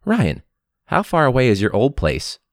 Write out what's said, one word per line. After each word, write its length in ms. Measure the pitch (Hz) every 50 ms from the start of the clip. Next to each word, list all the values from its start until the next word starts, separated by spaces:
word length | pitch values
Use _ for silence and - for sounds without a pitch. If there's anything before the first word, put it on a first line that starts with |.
| -
"Ryan, 360 | 202 220 233 120 80 67 - - _ _ _ _ _ _ _ _
how 180 | - - 185 208
far 220 | - - 165 151
away 240 | 131 123 131 127 120
is 120 | 101 95
your 140 | 104 - -
old 220 | 104 120 143 139
place 420 | - 82 78 69 - - - - - _ _